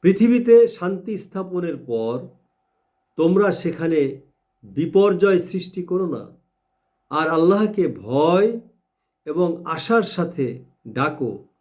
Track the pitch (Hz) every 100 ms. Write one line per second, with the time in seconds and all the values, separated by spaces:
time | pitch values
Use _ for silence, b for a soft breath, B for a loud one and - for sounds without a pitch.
0 | 180 196 226 240 240 233 233 - 180 190
1 | 180 208 - 190 180 180 170 139 - 113
2 | 113 131 180 _ _ _ _ _ _ _
3 | _ - 165 190 202 175 175 - 165 160
4 | 139 135 _ _ _ _ 107 95 165 190
5 | 202 185 196 190 175 190 180 - 175 185
6 | 185 123 - - _ _ _ _ _ _
7 | _ 143 160 160 170 202 214 208 165 107
8 | 101 131 160 180 214 233 - _ _ _
9 | _ _ - 151 175 170 - 165 - 226
10 | 196 - 170 - 127 - - _ 120 107
11 | 147 147 123 101 - _